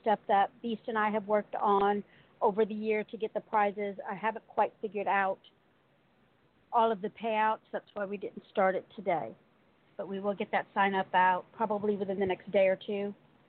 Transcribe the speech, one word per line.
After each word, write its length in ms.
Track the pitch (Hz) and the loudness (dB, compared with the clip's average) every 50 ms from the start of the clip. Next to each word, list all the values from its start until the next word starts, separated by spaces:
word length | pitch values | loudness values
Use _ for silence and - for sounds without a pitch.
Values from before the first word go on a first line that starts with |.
stuff 180 | _ 233 208 202 - - | _ 0 0 0 2 2
that 220 | 214 196 196 - - - | 2 4 2 2 -2 -6
Beast 220 | - 240 226 208 - - | -6 -6 -6 -6 -6 -4
and 100 | 226 220 | -2 0
I 120 | 214 214 | 0 0
have 180 | 208 214 202 202 | 0 -2 0 0
worked 280 | 214 208 202 - - | 0 0 0 -2 -6
on 480 | - - 208 202 196 202 202 208 208 196 - _ _ _ _ _ _ | -2 2 2 4 4 4 2 0 0 -4 -8 _ _ _ _ _ _
over 240 | - 226 196 202 220 | 0 0 2 2 0
the 80 | 190 220 | 0 -2
year 300 | 214 214 220 214 214 208 | -4 -4 -2 -2 -2 -4
to 120 | - - 208 | -6 -8 -8
get 160 | 196 214 - | -8 -6 -6
the 60 | 208 | -8
prizes. 560 | - - - 220 202 208 190 202 208 202 196 190 - - | -8 -2 0 2 2 2 0 -2 -6 -6 -6 -8 -10 -10
I 60 | 208 | -10
haven't 320 | 180 185 220 220 233 - _ | -4 -4 -4 -4 -4 -10 _
quite 260 | - - 214 - - _ | 0 0 0 0 -2 _
figured 260 | - 214 185 208 196 - | -10 -8 -6 -4 -2 0
out 320 | 190 196 196 190 190 - _ - _ _ _ _ _ _ _ _ _ _ _ _ _ _ _ _ _ _ _ _ _ _ _ _ - | 2 2 2 0 -2 -6 _ -18 _ _ _ _ _ _ _ _ _ _ _ _ _ _ _ _ _ _ _ _ _ _ _ _ 0
all 180 | 233 226 226 | 2 2 2
of 100 | 226 190 | 2 -2
the 80 | 185 208 - - | -4 -8 -8 -8
payouts. 380 | 196 233 220 214 220 220 220 - - _ | -6 -4 0 0 2 0 0 -2 -6 _
That's 140 | - 202 - _ _ | -10 -10 -10 _ _
why 120 | 208 202 | -8 -6
we 120 | 190 202 202 | -6 -6 -8
didn't 260 | 202 - - 202 - - | -10 -12 -12 -14 -18 -6
start 240 | _ - 196 190 190 | _ 2 4 4 2
it 100 | 175 - - - | 0 -4 -8 -14
today. 340 | - 185 196 175 156 117 113 92 - _ _ _ _ _ _ _ _ _ _ _ | -8 -2 -2 -2 -2 -2 -6 -10 -16 _ _ _ _ _ _ _ _ _ _ _
But 120 | - 202 175 | -12 -10 -8
we 120 | 196 196 | -8 -4
will 140 | 190 202 202 | -4 -4 -4
get 180 | - 214 208 | -4 -4 -4
that 140 | - 190 165 - _ | -2 -4 -4 -2 _
sign 200 | 214 196 196 196 | 2 2 2 2
up 120 | 190 190 - - | 0 0 2 4
out 320 | 185 185 185 185 180 - - - | 4 6 6 4 2 -2 -8 -6
probably 400 | - 226 208 220 208 196 208 208 | -4 -2 -2 -2 -2 0 -2 -2
within 240 | 190 202 190 196 185 | -2 -2 -4 -2 -2
the 60 | 202 | 0
next 260 | 190 180 180 - - | 0 -2 -4 -4 -2
day 160 | 180 202 190 190 | 2 4 4 4
or 100 | 190 185 - | 2 0 -2
two, 280 | - 208 202 202 202 202 - _ _ _ _ _ | -6 -4 -4 -4 -6 -8 -10 _ _ _ _ _